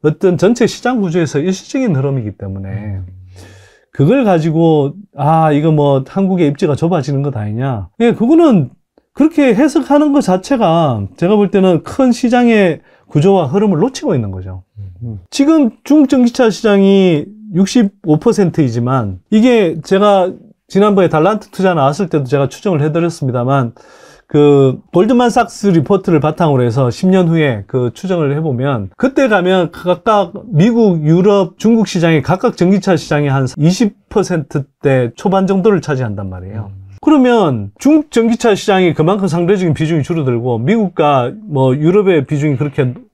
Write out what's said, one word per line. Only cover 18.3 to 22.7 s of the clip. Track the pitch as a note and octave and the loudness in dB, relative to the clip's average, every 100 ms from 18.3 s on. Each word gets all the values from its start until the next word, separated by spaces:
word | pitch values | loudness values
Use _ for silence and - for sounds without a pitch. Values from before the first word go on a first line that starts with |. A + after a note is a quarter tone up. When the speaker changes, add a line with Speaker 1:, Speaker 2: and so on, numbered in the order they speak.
| G#3 F#3 C#3+ C#3 A#2 A#2+ C3 G#2+ F2+ _ | 0 0 0 -2 -2 -2 -2 -4 -8 _
Speaker 1:
이게 | G#3+ B3 A#3+ F#3 D#3+ | 2 4 2 0 -4
제가 | - G3 G#3 G3 F3+ - - _ _ | -2 2 4 2 0 -4 -20 _ _
지난번에 | F#3+ G#3 G3+ F3 | 0 2 2 2
달란트 | D#3+ E3+ G#3+ - | 2 0 0 -8
투자 | - F#3+ | -4 -2
나왔을 | E3+ C3+ D3+ F#3 | 2 0 0 -4
때도 | D#3+ | -4
제가 | C3 C#3 C#3 | -2 -2 -2
추정을 | - G#3 | -4 -4